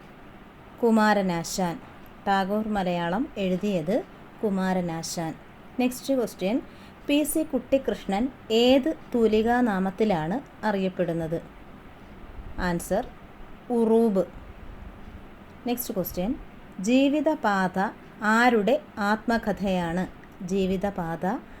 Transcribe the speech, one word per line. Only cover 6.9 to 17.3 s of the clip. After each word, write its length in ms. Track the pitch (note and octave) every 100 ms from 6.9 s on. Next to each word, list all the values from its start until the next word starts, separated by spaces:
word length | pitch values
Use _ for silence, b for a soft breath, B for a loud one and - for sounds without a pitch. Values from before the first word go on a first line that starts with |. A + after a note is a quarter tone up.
| B
പി 140 | - C#4+
സി 160 | D4 D#4+
കുട്ടിക്കൃഷ്ണൻ 840 | D#4 B3+ - C4+ B3+ G3+ - G3 C4+ - -
ഏത് 380 | A3+ B3 C4+ D#4 D#4+ -
തൂലികാനാമത്തിലാണ് 1300 | A#3+ A3 G#3+ A3+ B3 A#3+ F#3+ F#3+ - A3 E3+ D#3 A3+ - -
അറിയപ്പെടുന്നത്? 760 | G#3+ G3 F#3 F#3 E3+ E3 D#3+ E3 - - - - - - - - - - - -
ആൻസർ, 460 | F#3 E3+ - F#3+ - - - - - - -
ഉറൂബ്. 540 | A#3 A3 A3+ A#3 F#3+ F3 - - - - - - - - - - - - - A#3+
നെക്സ്റ്റ് 280 | A#3+ - F#3+
ക്വസ്റ്റ്യൻ, 340 | E3+ F3+ G3 C#4+ - - - -
ജീവിതപാത 960 | F#3+ C4 C#4 D4+ D4+